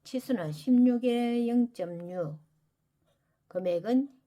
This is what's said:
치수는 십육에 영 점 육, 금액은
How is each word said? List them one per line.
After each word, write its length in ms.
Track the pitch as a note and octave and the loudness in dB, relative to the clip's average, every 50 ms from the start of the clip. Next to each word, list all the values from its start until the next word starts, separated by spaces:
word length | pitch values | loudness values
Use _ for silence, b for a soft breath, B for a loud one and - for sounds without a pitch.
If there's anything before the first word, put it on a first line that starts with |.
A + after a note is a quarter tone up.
| _ | _
치수는 480 | - - B3+ - - B3+ G3 E3 D3+ | -8 -8 -6 -4 -2 -4 -2 -2 -6
십육에 960 | D3+ - - C4 B3 B3 B3 B3+ B3 A#3 B3 B3 A#3+ A#3+ A#3+ A#3+ A#3+ A#3+ A#3+ A#3 | -8 -6 0 4 4 6 6 6 4 2 0 0 0 0 0 0 0 0 0 2
영 240 | A#3+ B3 A#3+ A#3 | 2 2 0 0
점 380 | - - F3 E3+ F3 E3+ F3 F3 | -2 -8 -8 -8 -8 -10 -10 -8
육, 280 | F3+ F3+ E3 D#3 D3+ - _ _ _ _ _ _ _ _ _ _ _ _ _ _ _ _ _ _ _ _ _ _ | -6 -6 -6 -6 -8 -12 _ _ _ _ _ _ _ _ _ _ _ _ _ _ _ _ _ _ _ _ _ _
금액은 680 | - F#3 F#3 F3+ F3 E3+ F3 A3 B3 C4 C#4 C#4 - _ _ | -8 -4 -2 -2 -2 -2 0 2 2 2 2 0 -8 _ _